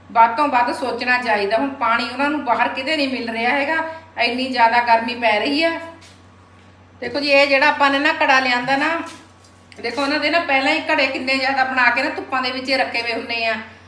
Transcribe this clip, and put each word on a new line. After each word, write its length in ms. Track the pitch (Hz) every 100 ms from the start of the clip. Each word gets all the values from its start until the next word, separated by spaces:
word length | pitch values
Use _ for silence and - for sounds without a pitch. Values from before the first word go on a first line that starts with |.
| -
ਵੱਧ 240 | 226 233 -
ਤੋਂ 120 | 285
ਵੱਧ 240 | 254 240
ਸੋਚਣਾ 460 | - 247 226 254 240
ਚਾਹੀਦਾ। 380 | 226 208 202 226
ਹੁਣ 120 | 277
ਪਾਣੀ 400 | 269 226 233 247
ਉਹਨਾਂ 180 | - 294
ਨੂੰ 140 | 302
ਬਾਹਰ 240 | 254 226 247
ਕਿਤੇ 280 | 269 262 311
ਨਹੀਂ 120 | 269
ਮਿਲ 220 | 240 226
ਰਿਹਾ 200 | 220 240
ਹੈਗਾ, 340 | 277 285 320 320 - - -
ਇੰਨੀ 220 | 240 254
ਜ਼ਿਆਦਾ 360 | 254 247 226 240
ਗਰਮੀ 340 | 240 226 240
ਪੈ 260 | 240 233 208
ਰਹੀ 220 | 262 285
ਆ। 180 | 330 330 - - - - - - - - - - - -
ਦੇਖੋ 200 | 240 269
ਜੀ, 100 | 285
ਇਹ 160 | 277 285
ਜਿਹੜਾ 220 | 269 294
ਆਪਾਂ 220 | 285 277
ਨੇ 80 | 277
ਨਾ 160 | 302 320
ਘੜਾ 180 | 294 262
ਲਿਆਂਦਾ 360 | 262 247 254 277
ਨਾ, 240 | 311 330 330 - - - - - - -
ਦੇਖੋ 220 | 226 240
ਉਹਨਾਂ 180 | 277 302
ਦੇ 100 | 294
ਨਾ 80 | 339
ਪਹਿਲਾਂ 340 | 330 269 277
ਹੀ 100 | 311 302
ਘੜੇ 140 | 302 269
ਕਿੰਨੇ 280 | 269 254
ਜ਼ਿਆਦਾ 300 | 269 262 269
ਬਣਾ 260 | 254 254 233
ਕੇ 120 | 269
ਨਾ 80 | 277
ਧੁੱਪਾਂ 320 | - - 262
ਦੇ 80 | 254
ਵਿੱਚ 180 | 262 262
ਹੀ 80 | 262
ਰੱਖੇ 260 | 233 233
ਹੋਏ 100 | 226
ਹੁੰਦੇ 340 | 233 233 233 226
ਆ। 80 | 220 - -